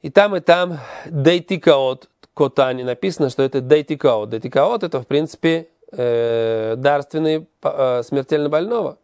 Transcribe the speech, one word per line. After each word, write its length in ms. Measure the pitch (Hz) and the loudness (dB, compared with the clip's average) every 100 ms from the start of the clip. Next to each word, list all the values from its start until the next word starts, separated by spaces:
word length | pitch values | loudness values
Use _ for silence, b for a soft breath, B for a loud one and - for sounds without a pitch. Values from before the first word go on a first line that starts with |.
И 80 | 156 | 4
там, 260 | 202 208 190 | 4 4 0
и 40 | |
там, 380 | 165 170 180 156 120 B B | 4 4 2 -6 -14 B B
«Дейтикаот, 1000 | 156 143 175 170 185 - 139 131 131 - _ _ | 2 2 2 -2 0 4 4 2 -4 -12 _ _
котани». 500 | - 139 - 131 127 | -2 0 2 0 0
Написано, 440 | 127 120 190 - 139 | -4 -4 -4 -2 -2
что 140 | - | 0
это 180 | 135 135 | -2 -2
дейтикаот. 680 | 127 151 147 151 139 110 107 | 2 2 2 0 2 0 -2
Дейтикаот 560 | 113 120 135 165 233 | -8 -2 0 0 0
это, 160 | 175 139 | -4 -6
в 60 | 120 | -2
принципе, 640 | 143 156 - 165 165 165 _ - | -2 -2 -2 -2 -2 -6 _ -16
э, 840 | - 120 117 117 117 113 113 110 117 | -4 0 0 0 0 0 -2 -4 -2
дарственные, 720 | 139 143 143 156 156 156 165 _ | 0 0 -2 -4 -2 -2 -6 _
э, 400 | - 143 131 123 | -6 -2 0 -2
смертельно 440 | 117 139 131 151 147 | -2 -6 -2 -2 0
больного. 500 | 151 196 233 156 - | -2 -2 -4 -4 -10